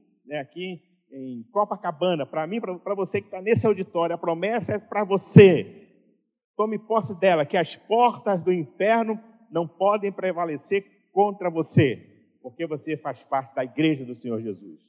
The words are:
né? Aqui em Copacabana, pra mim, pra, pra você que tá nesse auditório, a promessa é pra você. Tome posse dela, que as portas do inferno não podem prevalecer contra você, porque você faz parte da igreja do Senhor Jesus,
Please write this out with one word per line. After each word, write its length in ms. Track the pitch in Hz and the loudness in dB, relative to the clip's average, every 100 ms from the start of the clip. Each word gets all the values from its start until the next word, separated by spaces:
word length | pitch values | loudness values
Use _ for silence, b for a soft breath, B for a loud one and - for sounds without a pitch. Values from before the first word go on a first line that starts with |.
| _ _ - | _ _ -12
né? 120 | 147 | -10
Aqui 420 | 135 170 185 175 _ _ _ | -10 -10 -12 -12 _ _ _
em 320 | 135 131 123 113 | -16 -12 -12 -6
Copacabana, 720 | 202 208 185 175 147 180 165 135 | -4 -2 -4 -8 -2 0 0 -2
pra 200 | 156 156 | -6 -4
mim, 140 | 226 | -4
pra, 180 | 214 175 | -6 -8
pra 160 | - | -6
você 280 | 202 185 202 | -4 -4 -6
que 80 | 202 | -8
tá 100 | 190 | -6
nesse 260 | 190 226 226 | 0 2 2
auditório, 480 | 190 190 175 170 | 0 -2 -2 -2
a 40 | 170 | -2
promessa 560 | 175 165 196 233 170 | -4 -2 -2 -2 -2
é 40 | 208 | -6
pra 260 | - 208 | -4 -4
você. 840 | 202 196 - - 196 151 95 - - _ _ _ _ _ _ | 0 0 6 10 10 8 -2 -12 -20 _ _ _ _ _ _
Tome 240 | - 220 214 | -6 -4 -4
posse 400 | - 226 - 185 | -2 -2 -2 0
dela, 280 | 190 165 143 | 2 2 2
que 100 | 190 | 0
as 200 | 160 - | -2 -6
portas 680 | - 220 240 - 214 185 | -2 2 2 0 -2 -2
do 80 | 165 | 0
inferno 640 | 180 151 - 196 226 220 214 - - _ | -2 -2 -2 2 2 0 -4 -10 -20 _
não 160 | 165 165 | -6 -6
podem 460 | - 190 208 196 | 0 0 2 -2
prevalecer 960 | 196 185 170 170 143 - 196 196 _ _ | -4 -4 -4 -4 -6 -2 -4 -4 _ _
contra 380 | 190 208 196 185 | 0 0 0 -4
você, 800 | 160 156 - 139 95 87 _ _ _ | -2 0 4 4 2 -12 _ _ _
porque 240 | 127 117 165 | -16 -10 -8
você 320 | 151 156 151 | -8 -8 -8
faz 260 | 147 120 | -8 -12
parte 300 | - 135 131 | -6 -4 -4
da 100 | - | -6
igreja 400 | 127 117 156 143 | -6 0 0 0
do 100 | 123 | -4
Senhor 280 | 120 123 113 | -10 -6 -6
Jesus, 380 | 113 92 98 78 | -6 -10 -12 -20